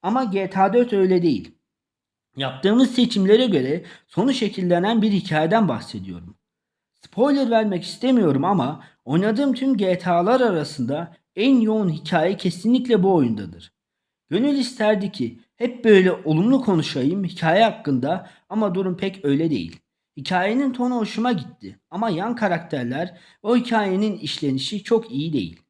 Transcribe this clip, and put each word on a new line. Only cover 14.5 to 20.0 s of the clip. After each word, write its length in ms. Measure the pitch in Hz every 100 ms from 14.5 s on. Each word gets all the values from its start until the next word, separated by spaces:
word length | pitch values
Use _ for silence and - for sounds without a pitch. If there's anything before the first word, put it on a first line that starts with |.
| 277
isterdi 540 | 247 - 214 208 196
ki 280 | - 117 - _ _
hep 300 | 240 247 226
böyle 260 | 196 185
olumlu 500 | 170 156 156 214 262
konuşayım 640 | 233 175 147 143 131 190
hikaye 400 | 180 - 165 180
hakkında 680 | 226 - 147 131 135 185 - _ _
ama 260 | 208 208 180
durum 220 | 185 180
pek 280 | 196 185 143
öyle 240 | 139 165
değil. 300 | 127 85 - _ _